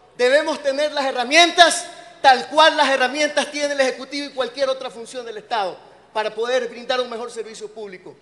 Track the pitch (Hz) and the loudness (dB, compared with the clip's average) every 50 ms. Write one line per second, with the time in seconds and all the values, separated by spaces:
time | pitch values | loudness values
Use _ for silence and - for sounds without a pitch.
0 | _ _ _ - 247 247 269 311 302 320 285 - - 277 269 285 302 294 294 294 | _ _ _ 0 2 4 4 4 2 2 -4 -2 -2 -2 0 0 -2 -2 -2 -2
1 | 269 269 254 247 240 247 294 330 349 339 339 359 339 311 - - - - - - | -2 -2 -2 -2 -2 2 4 4 4 4 6 6 6 6 6 -2 -8 -10 -16 -18
2 | - - - - - 269 254 247 240 - 277 311 311 320 311 302 285 269 269 254 | -20 -20 -10 4 6 6 6 6 2 -2 4 6 6 6 6 4 2 2 2 2
3 | 254 247 269 302 302 294 294 294 240 - - 294 294 285 285 277 262 254 247 247 | 0 0 0 0 -2 0 0 -2 -2 -2 -4 -4 -4 -4 0 0 0 -2 -2 -6
4 | 262 - - 285 285 277 - 254 254 240 240 277 269 262 262 262 254 247 - 233 | -12 -10 -8 -8 -8 -8 -6 -6 -6 -6 -2 -4 -2 -2 -2 -6 -8 -12 -12 -14
5 | 226 - 262 254 233 233 214 - - - 240 214 196 175 147 - - - - - | -16 -14 -14 -14 -12 -12 -14 -14 -8 -6 -4 -4 -2 -4 -6 -10 -18 -20 -20 -20
6 | _ _ - 214 214 214 214 214 233 240 254 254 240 - 247 240 - - 254 247 | _ _ -6 -6 -6 -4 -4 -4 -4 0 0 -2 -2 -4 -10 -12 -6 -4 -2 -2
7 | 247 233 233 220 240 233 - 226 208 220 214 - 214 196 - 220 208 196 185 180 | -2 -6 -6 -10 -10 -12 -10 -12 -12 -12 -12 -14 -16 -16 -14 -14 -14 -14 -14 -16
8 | - 160 127 _ | -20 -20 -20 _